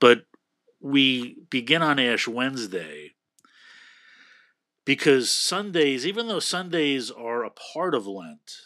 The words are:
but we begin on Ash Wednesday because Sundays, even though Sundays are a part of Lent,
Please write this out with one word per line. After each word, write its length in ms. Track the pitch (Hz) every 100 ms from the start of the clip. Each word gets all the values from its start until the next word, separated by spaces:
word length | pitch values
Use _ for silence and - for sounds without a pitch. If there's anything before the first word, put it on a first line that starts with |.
but 240 | 123 120 - _ _ _ _ _
we 560 | 139 139 135 127 120 - -
begin 320 | 127 120 165
on 200 | 160 139
Ash 260 | 123 110 -
Wednesday 840 | 117 131 135 107 90 80 76 76 _ _ _ _ _ - - - - _ - - - _ _ _ _
because 460 | - 135 156 135 113
Sundays, 760 | - - 185 208 170 143 131
even 220 | 151 202 233
though 140 | 185
Sundays 680 | - 180 180 165 147 139 117
are 360 | 120 117 117
a 60 | 110
part 440 | - - 156 180
of 140 | 139 101
Lent, 540 | 98 82 76 - -